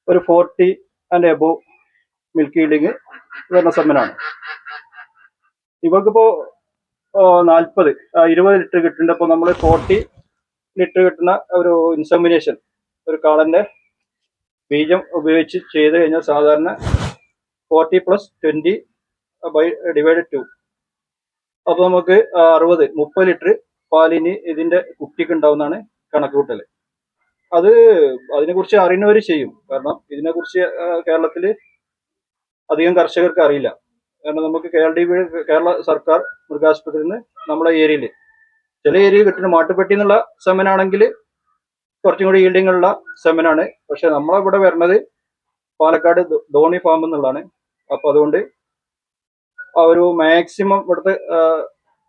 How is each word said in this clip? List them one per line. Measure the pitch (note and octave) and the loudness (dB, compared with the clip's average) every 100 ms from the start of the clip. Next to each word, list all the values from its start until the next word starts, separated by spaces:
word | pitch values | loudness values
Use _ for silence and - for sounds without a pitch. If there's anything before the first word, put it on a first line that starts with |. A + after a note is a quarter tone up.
| - | -2
ഒരു | F3 | -2
ഫോർട്ടി | F3 E3+ F3 - F3+ F#3+ _ _ _ F3 | 2 2 2 0 -2 -2 _ _ _ 0
and | F3 | 0
above | D3 D#3 E3 _ _ _ _ _ _ _ E3 | 0 -2 -4 _ _ _ _ _ _ _ -4
milk | C#3+ E3 | -2 -2
yielding | D#3 D3+ D#3+ - _ - _ - - | 0 0 -2 -6 _ -20 _ -20 -2
വരുന്ന | F3+ E3+ | 0 2
സെമനാണ്. | D#3+ D#3 C#3+ A#2 - - - - - - - _ - - _ _ _ _ _ _ _ | 0 0 0 -2 -8 -16 -16 -18 -20 -18 -20 _ -20 -20 _ _ _ _ _ _ _
ഇവൾക്കിപ്പോ, | E3+ F#3 G3+ A3 A3+ E3+ C3+ _ _ _ _ _ _ G3 | 0 2 2 4 2 2 -8 _ _ _ _ _ _ 2
ആ, | F#3 F3 | 4 4
നാൽപത്, | E3+ E3 E3+ - D#3 C3+ _ E3 | 4 2 2 0 0 -2 _ 0
ആ, | E3 | 2
ഇരുപത് | E3 F#3+ G3 | 4 4 2
ലിറ്റർ | - F3+ | 0 -2
കിട്ടുന്നുണ്ട്. | E3 - E3 | -2 -2 -2
അപ്പൊ | E3+ E3 | 0 0
നമ്മള് | E3 E3+ | 0 0
ഫോർട്ടി | F3 E3 D#3+ - G3 A3+ _ _ _ _ _ _ - | 0 0 0 0 -2 -2 _ _ _ _ _ _ -6
ലിറ്റർ | F3+ F#3 | -4 2
കിട്ടുന്ന | F#3 E3 F3 - - | 0 0 -2 -2 -2
ഒരു | F3+ F3 E3+ E3 | -2 2 2 0
ഇൻസെമിനേഷൻ | D#3+ D#3 E3+ E3+ E3 D3 - _ _ _ _ - | -2 -2 0 2 0 -2 -8 _ _ _ _ -10
ഒരു | D#3 | -4
കാളന്റെ | D#3 D3+ D#3 E3 G#3 _ _ _ _ _ _ _ _ _ _ | 0 2 2 0 -2 _ _ _ _ _ _ _ _ _ _
ബീജം | D3 D#3 F3+ F#3 | -4 0 -2 -2
ഉപയോഗിച്ച് | F3 D3+ D#3+ D#3+ F#3 - | -6 0 0 -2 -8 -6
ചെയ്ത് | D#3 D3+ | 0 0
കഴിഞ്ഞാൽ | D#3+ E3 D#3+ | 2 0 -2
സാധാരണ | D#3+ D3 D3 D3+ E3 G#3+ - - - - _ _ _ _ _ | -2 0 2 2 -2 -6 -6 -4 -6 -12 _ _ _ _ _
ഫോർട്ടി | D#3+ D#3+ F#3 | 0 2 -2
plus | F3+ G3 - _ D#3 | 0 -4 -4 _ -4
twenty | D3+ D#3 A3 - _ _ _ _ _ E3+ | -2 -4 -4 -10 _ _ _ _ _ -6
by, | D3+ E3 | -2 -2
divide | - F3+ D3+ D#3 E3 E3+ | -4 -6 -2 0 0 -2
two. | C#3 A#2+ _ _ _ _ _ _ _ _ _ _ _ - | -10 -10 _ _ _ _ _ _ _ _ _ _ _ -4
അപ്പൊ | E3 | 0
നമുക്ക്, | F3+ F3+ F3 F#3+ A3+ F3+ | 2 0 2 2 2 2
ആ, | E3 | 4
അറുപത്, | D#3+ E3 F3 C#3+ D#3 | 4 2 2 0 -2
മുപ്പത് | D3 - F#3 | -6 0 0
ലിറ്റർ | E3+ E3+ A3+ _ _ _ | 0 -2 -4 _ _ _
പാലിനി | D#3+ D#3+ E3 E3 | 2 2 0 -4
ഇതിന്റെ | G3+ F3 D#3 E3 F3 F3 - | -6 -8 -6 -2 -2 -4 -14
കുട്ടിക്ക് | D3 - E3 | -18 -8 -4
ഉണ്ടാവുന്നതാണ് | E3 D3+ D3 D3 F#3+ G#3+ _ _ | 0 0 0 -2 -8 -12 _ _
കണക്ക് | D3+ A#2 | -4 -2
കൂട്ടല്. | - - A2 - _ _ _ _ _ _ _ _ | -4 -4 -8 -14 _ _ _ _ _ _ _ _
അത് | E3+ F#3 A#3 A3+ F#3+ C#3+ B2 - C#3+ | 0 4 6 6 6 2 -2 -6 -4
അതിനെക്കുറിച്ച് | D#3 F3+ F#3 G#3 | -2 -2 0 2
അറിയുന്നവര് | F3+ F3+ G#3 G#3+ | 2 2 2 2
ചെയ്യും. | G#3 D#3+ B2 - _ | 0 -4 -4 -12 _
കാരണം | C3+ C3+ E3 _ | -8 -8 -12 _
ഇതിനെക്കുറിച്ച്, | D3 D#3+ E3+ E3+ F#3 | -10 -6 -6 -6 -4
ആ, | F3+ - E3+ E3+ E3+ | -4 -4 -6 -6 -2
കേരളത്തില് | D#3+ D#3+ F3 F#3 G#3+ _ _ _ _ _ _ _ _ _ _ _ | -2 -2 -4 -6 -6 _ _ _ _ _ _ _ _ _ _ _
അധികം | D3+ E3+ F3+ | -2 0 2
കർഷകർക്ക് | E3 F3+ F3 F3+ | 0 0 -2 2
അറിയില്ല. | D3+ C#3+ A#2+ - _ _ _ _ D3+ | 0 0 -4 -8 _ _ _ _ -10
കാരണം | D3+ | -6
നമുക്ക് | D#3+ D#3+ E3+ | -6 -6 -4
കെ | E3+ | -2
എൽ | D#3+ | 0
ഡി | D#3+ | 0
ബി, | F3 F3 F3 E3 | -2 -2 -4 -8
കേരള | D#3 D#3 F3 F3 | -2 -2 0 -4
സർക്കാർ | - - - E3 F3+ - _ | -4 -4 0 -2 -2 -16 _
മൃഗാശുപത്രിയിൽ | D3 D#3 D#3 D#3+ D3+ | -2 0 0 -4 -6
നിന്ന് | D#3 A3 A#3 - - | -6 -8 -14 -20 -10
നമ്മളെ | D#3 E3 | -4 0
ഏരിയയില് | D#3+ D#3 D3+ D3 - _ _ _ _ _ _ D3 | 2 0 0 -6 -14 _ _ _ _ _ _ -2
ചില | F3 | 2
ഏരിയയിൽ | G3 G3 G#3 | 4 4 2
കിട്ടുന്ന | F3+ F#3 | 0 0
മാട്ടുപ്പെട്ടി | E3+ D#3+ F#3 F#3 | 0 0 -2 -2
എന്നുള്ള | G3+ G3+ G#3 - _ | -2 2 0 0 _
സെമനാണെങ്കിൽ | - F#3+ F#3+ F#3+ F#3+ G3+ A#3 - _ _ _ _ _ _ _ _ | -4 0 0 0 -2 0 0 -2 _ _ _ _ _ _ _ _
കുറച്ചും | F#3+ E3 F#3+ | -4 -2 0
കൂടി | F#3+ | 2
yielding | F#3 F#3 F#3+ | 2 2 0
ഉള്ള | F3+ F3+ - - - | 2 0 -2 -10 -6
സെമനാണ്. | E3 E3 D#3+ D#3 - | -2 0 0 0 -4
പക്ഷെ | - _ C#3+ E3 | -10 _ -4 -2
നമ്മളെ | D3 F#3+ F#3+ | -2 -2 -2
ഇവിടെ | G3 G3 | 0 2
വരണത് | F#3 E3 E3+ G3+ - _ _ _ _ _ _ _ | 2 2 0 0 -2 _ _ _ _ _ _ _
പാലക്കാട് | D#3 E3 E3+ E3+ F3 | 0 2 2 0 0
ധോ-, | D3+ - | -4 -2
ധോണി | C#3+ D#3+ F3 | 0 2 0
ഫാം | F3 D#3+ | 0 0
എന്നുള്ളതാണ്. | E3 D#3 C3+ C#3 F#3 _ _ _ _ | -2 -4 -4 -6 -12 _ _ _ _
അപ്പൊ | C#3 D3+ | -6 0
അതുകൊണ്ട് | C#3+ D3+ D#3+ A3 _ _ _ _ _ _ _ _ _ _ _ - E3 | 0 0 -2 -6 _ _ _ _ _ _ _ _ _ _ _ -8 0
ആ | |
ഒരു | E3 E3+ F3 | 2 4 2
മാക്സിമം | E3+ D#3+ E3+ E3+ - G3 G3 | 0 0 0 -2 -6 -2 -2
ഇവിടുത്തെ, | F#3 F3 F#3+ F#3+ - | -2 -4 -4 -6 -6
ആ, | E3 D#3+ D#3+ - _ _ _ | -2 0 -2 -6 _ _ _